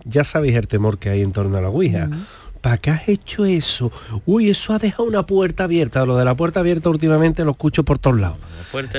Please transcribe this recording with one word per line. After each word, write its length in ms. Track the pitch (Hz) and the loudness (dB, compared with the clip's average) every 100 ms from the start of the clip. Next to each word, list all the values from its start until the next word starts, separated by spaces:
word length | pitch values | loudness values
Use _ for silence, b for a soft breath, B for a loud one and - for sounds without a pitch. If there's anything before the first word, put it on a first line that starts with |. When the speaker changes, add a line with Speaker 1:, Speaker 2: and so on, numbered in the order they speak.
| - | -2
Speaker 1:
ya 180 | 113 | 0
sabéis 320 | 143 160 143 120 | 0 0 2 2
el 100 | 104 | 0
temor 300 | 104 107 101 | 0 0 0
que 100 | 101 | -2
hay 120 | 101 | 0
en 100 | 98 | 0
torno 260 | 101 98 98 | 0 -2 0
a 40 | |
la 80 | 92 | -2
ouija. 380 | 127 185 85 147 | 0 0 0 -2
Speaker 2:
Ujú. 80 | 156 196 B B - | -6 -10 B B -4
Speaker 1:
¿Para 160 | 123 120 | -2 0
qué 140 | 147 | 0
has 180 | 156 - | 0 0
hecho 340 | 196 - - | -2 -2 -2
eso? 480 | 196 175 147 - 120 B B 107 - | 0 0 0 -2 -4 B B -6 0
Uy, 240 | 220 208 | 2 4
eso 220 | 190 - | 2 0
ha 60 | 214 | -2
dejado 240 | 214 - | 0 -2
una 220 | 233 208 185 | -2 0 0
puerta 400 | 190 185 - 180 | 2 2 0 0
abierta. 400 | 170 131 131 131 | 0 0 0 2
Lo 100 | 127 | 2
de 80 | |
la 100 | 127 127 | 2 2
puerta 260 | 170 185 | 0 0
abierta 280 | 175 170 170 | 0 0 0
últimamente 540 | 156 160 156 165 156 | 2 2 4 4 2
lo 80 | 156 | 0
escucho 320 | 139 151 - | 0 0 0
por 160 | 143 135 | 0 2
todos 180 | 139 120 | 2 2
lados. 160 | 90 82 | 0 -4
Speaker 3:
La 320 | - 82 87 | -12 -18 -10
puerta 220 | 135 131 | -10 -6